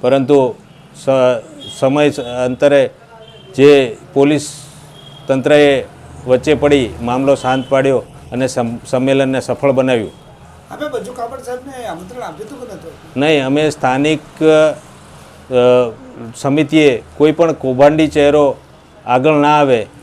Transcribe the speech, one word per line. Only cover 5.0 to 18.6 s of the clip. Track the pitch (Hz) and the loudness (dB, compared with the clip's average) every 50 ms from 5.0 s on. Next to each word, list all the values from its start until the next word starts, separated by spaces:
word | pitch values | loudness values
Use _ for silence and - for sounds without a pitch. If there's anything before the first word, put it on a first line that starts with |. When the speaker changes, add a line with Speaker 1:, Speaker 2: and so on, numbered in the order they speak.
| - - - - - - | -20 -20 -20 -20 -4 -4
Speaker 1:
તંત્રએ | 135 135 123 160 151 147 147 143 139 131 120 - - - - - - - - | -4 -2 2 2 4 4 4 4 2 0 -2 -8 -16 -20 -20 -20 -20 -16 -2
વચ્ચે | 127 127 127 - 156 151 | 0 0 0 2 0 0
પડી | - 143 147 147 143 127 107 90 82 | 2 2 2 2 2 0 -2 -6 -8
મામલો | 120 117 120 127 139 139 139 | -6 -6 -4 -2 0 0 0
શાંત | 135 - 131 131 135 127 123 | 0 0 -2 -2 -2 -2 -2
પાડ્યો | 135 135 131 135 135 123 - - - - - - | -2 0 2 2 0 -2 -4 -6 -20 -20 -18 -12
અને | 117 120 131 127 | -6 -6 -4 -4
સમ-, | - - 120 117 117 113 - - | -4 -4 -6 -6 -6 -10 -12 -6
સંમેલનને | - 131 127 135 135 135 135 131 131 131 | -4 -2 0 0 0 0 0 -2 -2 -4
સફળ | 120 - 123 - - 139 | -4 -6 -8 -4 -2 -2
બનાવ્યું. | 135 131 131 131 127 117 104 90 - - - - - - - - - - - - | 0 0 0 0 0 -2 -2 -6 -12 -18 -20 -20 -20 -20 -20 -20 -20 -20 -20 -20
Speaker 2:
આપે | - - 294 302 | -14 -12 -10 -8
બચુ | 262 226 196 - 247 | -8 -10 -12 -12 -12
કાપડ | - 233 240 269 254 | -12 -12 -12 -12 -14
સાહેબને | 247 240 247 247 254 269 262 254 240 | -12 -12 -12 -12 -12 -16 -16 -14 -12
આમંત્રણ | 208 170 165 180 185 247 247 233 | -12 -12 -12 -14 -16 -16 -14 -14
આપ્યું | 185 156 156 208 - | -14 -14 -14 -16 -18
હતું | 285 247 | -16 -18
કે | 247 233 | -16 -16
નહોતું? | 196 151 139 - - - - - - 123 | -16 -18 -18 -20 -20 -20 -20 -12 -6 -4
Speaker 1:
નહીં, | 139 156 160 143 131 | 0 0 0 0 0
અમે | 131 139 147 156 156 | 0 -2 0 0 -2
સ્થાનિક, | 147 - - 131 127 131 143 151 156 147 - - - - 156 | -4 -2 -2 -2 0 0 0 0 -2 -4 -6 -14 -8 -2 2
અ, | 156 156 156 156 156 143 - - - - - - - - - - - - - - - 131 123 123 123 123 123 123 117 110 - - - - - 117 113 113 | 2 4 4 2 2 0 -4 -14 -20 -20 -20 -20 -20 -20 -20 -20 -20 -20 -20 -14 -4 0 2 4 4 4 4 2 0 -6 -12 -20 -20 -18 -18 -16 -16 -16
સમિતિએ | - - 143 135 151 156 139 160 160 151 143 127 107 - - - - | -8 -4 -2 0 0 -2 2 2 4 4 4 2 0 -6 -14 -4 0
કોઈ | 147 156 | 0 0
પણ | 151 151 170 165 | 2 2 0 0
કૌભાંડી | 151 - - 131 131 127 139 147 151 156 160 147 | 0 -4 -4 -4 0 4 4 4 4 2 0 0
ચહેરો | - 151 143 143 143 151 147 139 123 - | 0 2 2 2 4 2 2 2 0 -4